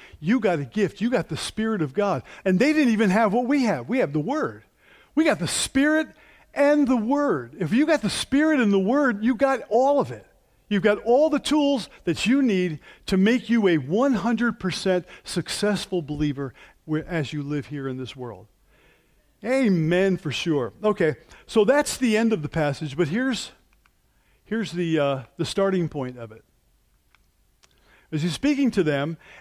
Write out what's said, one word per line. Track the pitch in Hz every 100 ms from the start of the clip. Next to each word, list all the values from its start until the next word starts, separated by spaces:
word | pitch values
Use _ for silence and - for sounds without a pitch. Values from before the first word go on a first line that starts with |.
| - -
you | 156 254
got | 196 160
a | 131
gift. | 214 190 -
You | 233
got | 233 -
the | 156
Spirit | - - 220 214
of | 147
God." | 196 202 139 - -
And | 190 180
they | 285
didn't | 311 254
even | 214 208
have | 202 214
what | 226 247
we | 285
have. | 233 143 123
We | 254
have | 160
the | 151
Word. | 156 302 139 104 _ _ _ - _
We | -
got | 320 180
the | 175
Spirit | - - 269 294 311 311 - - _ _
and | - 285 294 262
the | 247
Word. | 220 285 285 151 120 156
If | 156
you | 226 311
got | 302
the | 196
Spirit | - - 277 311 294
and | 214
the | 196
Word, | 190 277 269 202
you | 226 220
got | 269 262 -
all | 220 269 285
of | 120
it. | 110 - _ _ _ -
You've | 202
got | 208 208
all | 233 254 311
the | 285
tools | - 302 285 269 - - -
that | 156 202
you | 277
need | 262 185 180 151 - - -
to | 190
make | 202 247 220
you | 233 196
a | 156
one | 131 202 277 220
hundred | 214 226 240 226
percent | 185 - 190 180 - -
successful | - 180 - - 208 202 - 180
believer | 147 147 151 135 135 - - _ -
where, | 156 160
as | 170 139
you | 151
live | 143 147 -
here | 143 135
in | 127
this | 127 135
world. | 123 101 110 _ _ _ _ _ _ _ _ _
Amen | 214 269 233 175 156 175 196 180
for | 151
sure. | - 170 147 117 -
Okay, | 214 208 160 131 - - -
so | 226 208
that's | 285 - -
the | 247 214
end | 226
of | 196
the | 147
passage, | 170 147 135 151 139
but | 151
here's, | 214 262 226 - - _ _ _ _ _ _ _ _
here's | - 220 165
the, | 170 170 156
uh, | 139 135 117 -
the | 156
starting | - 196 190 160
point | 147 127 123
of | 113
it. | 107 _ _ _ _ _ _ _ _ _ _ _ _ _ _ _ _ -
As | 156
he's | 170
speaking | 147 285 277 262
to | 208
them, | 156 139 151 165 - -